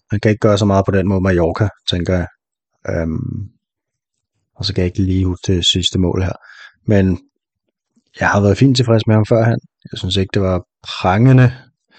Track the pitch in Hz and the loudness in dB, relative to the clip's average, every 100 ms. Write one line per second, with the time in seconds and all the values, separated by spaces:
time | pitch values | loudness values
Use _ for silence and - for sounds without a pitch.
0 | - 104 110 104 107 101 104 98 98 98 | -2 -2 0 0 2 2 2 2 2 0
1 | 92 95 95 87 82 - 104 - - 90 | 0 0 0 2 0 0 -4 -4 -6 -4
2 | 85 92 87 _ _ _ _ _ - 85 | -2 -2 -4 _ _ _ _ _ -8 -6
3 | 82 80 - 98 98 _ _ _ _ _ | -4 -6 -8 -10 -12 _ _ _ _ _
4 | _ _ _ _ _ - - 95 90 - | _ _ _ _ _ -10 -6 -2 -2 -2
5 | 92 92 92 90 - 92 - 90 87 95 | -2 0 -2 -4 -2 0 0 0 -2 0
6 | 90 - 90 - - - - _ - 101 | 0 0 -4 -6 -16 -20 -20 _ 0 2
7 | 95 90 _ _ _ _ _ _ _ _ | 2 0 _ _ _ _ _ _ _ _
8 | _ - - 104 101 95 135 127 117 113 | _ -6 -2 0 0 2 2 2 0 0
9 | 107 110 107 113 113 120 - _ - - | 2 0 2 2 2 -2 -6 _ -18 -10
10 | 95 95 95 101 92 90 - _ - - | -6 -4 -2 -2 -2 -2 -6 _ -16 -4
11 | 92 98 127 131 123 - - _ _ | 0 2 4 6 4 0 -12 _ _